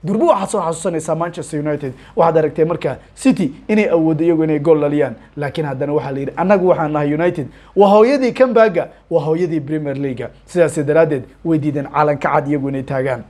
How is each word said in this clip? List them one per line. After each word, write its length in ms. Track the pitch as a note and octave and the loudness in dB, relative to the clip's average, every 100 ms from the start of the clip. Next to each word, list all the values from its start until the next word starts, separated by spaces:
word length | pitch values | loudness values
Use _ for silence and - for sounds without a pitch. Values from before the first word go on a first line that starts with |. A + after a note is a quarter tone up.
durba 220 | D#3+ G3+ E4 | -2 0 2
waxaad 240 | A#3 F#3+ | 2 0
soo 120 | G#3 | -2
xasuusanaysaa 540 | E3 E3 G3 E3+ D#3+ D#3+ | -2 -4 -4 -4 -4 -4
Manchester 420 | E3+ E3+ D3 D3+ | -4 -6 -8 -6
United. 340 | D3 D3 C#3+ B2 - - | -4 -4 -6 -12 -12 2
Waxaad 220 | E3 D#3+ | 4 4
aragtay 280 | D3+ D3+ D#3+ | 0 0 -2
marka 320 | E3+ D#3+ B2+ - - | 0 -6 -8 -14 -2
City 360 | C4 G#3 D#3+ - - | 0 2 -2 -4 -2
inay 220 | G#3+ G#3 | 0 2
awooddo 340 | E3 D#3+ D#3 | 2 2 2
iyagu 200 | E3 E3 | 2 2
inay 160 | D#3+ D3+ | 2 0
gool 200 | D3 D#3 | 2 2
dhaliyaan. 340 | D3 D3 C#3 A2+ - - | 2 0 -2 -4 -16 -8
Laakiin 300 | C#3+ - D3+ | -8 -4 -6
haddana 280 | C3 C#3+ | -4 -2
waxaa 180 | D3 C3+ | -2 -4
la 80 | C3+ | -8
yidhi, 140 | C#3 - | -8 -4
"Annagu 300 | F3 G3+ F3+ | 2 2 4
waxaan 240 | D#3+ D#3 | 2 2
nahay 220 | D3+ D3 | -2 -2
United." 340 | D3 F3+ F3 B2+ - - - | 0 0 -2 -10 -12 -8 2
Waa 140 | G3+ | 6
hooyadii 440 | G#3 A3+ C#4+ B3+ | 6 6 4 0
comeback-ga, 540 | A#3 B3+ A3+ A3+ E3 C#3+ - _ | 2 2 4 4 2 -6 -10 _
waa 120 | E3 D3 | -2 0
hooyadii 360 | D#3+ F3 D#3+ | -2 0 -2
Premier 340 | C#3 D#3 D3 C#3 | -4 -6 -6 -6
League-ga. 320 | C#3 A#2+ A#2 - _ | -6 -6 -10 -14 _
Sidaas 320 | F3+ D#3+ D#3+ C#3+ | 0 0 0 0
daraaddeed, 380 | D3+ D#3+ D3 A2+ - | 4 4 0 -6 -10
way 140 | E3 D#3 | -2 0
diideen 300 | D3 C#3+ C#3 | 0 -4 -4
calanka 400 | C#3+ D3+ D3 D#3 | 0 0 0 0
cad 180 | D3 C#3 | -2 -2
iyagu 220 | D3 C3+ | -4 -2
inay 140 | C#3 | -6
taagaan. 400 | C3 C#3 C3+ A#2+ G#2+ | -6 -4 -4 -6 -10